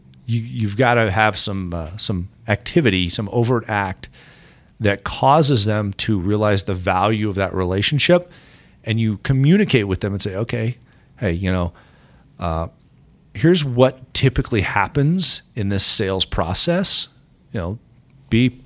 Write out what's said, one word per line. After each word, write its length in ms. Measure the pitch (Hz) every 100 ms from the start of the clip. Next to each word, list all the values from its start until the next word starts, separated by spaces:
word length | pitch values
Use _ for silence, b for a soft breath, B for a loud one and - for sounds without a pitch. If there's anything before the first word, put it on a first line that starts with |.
| - - -
You, 140 | 117
you've 360 | 117 123 104 101
gotta 320 | 123 120 107
have 260 | 101 110 95
some, 360 | 107 98 90
uh, 220 | 85 80 101
some 320 | - 92 90 - -
activity, 640 | 104 - 175 131 92 87
some 180 | - 101
overt 340 | 120 117 120 110
act 400 | 104 98 - - b b b b b b b
that 220 | 104 98
causes 600 | - - 131 156 143 120 104
them 260 | 107 101
to 260 | - - 101
realize 440 | 92 104 104 98
the 100 | -
value 560 | 92 92 92 104 110 107
of 60 | 98
that 180 | 92
relationship, 760 | 92 90 98 - 143 - 175 175 b b b b b
and 160 | 113 110
you 180 | 110 101
communicate 720 | - 135 143 196 208 123 101
with 140 | 92
them 120 | 104
and 80 | 98
say, 140 | 104 95
"Okay, 420 | 117 117 113 - _ b b -
hey, 140 | 104
you 180 | 85 95
know, 220 | 92 87 b b b b b b -
uh, 280 | 87 80 82 _ _ _ _ _ _
here's 300 | 101 160 180
what 500 | 143 120 127 - -
typically 480 | - 127 - - 107
happens 800 | - 101 95 143 143 185 170 - - -
in 140 | 101
this 140 | 98
sales 420 | - - 98 95 -
process." 840 | - 85 90 170 175 196 - - _ _ _ _
You 80 | 110
know, 200 | 85 113 _ _ _ _ -
be 320 | 113 127 123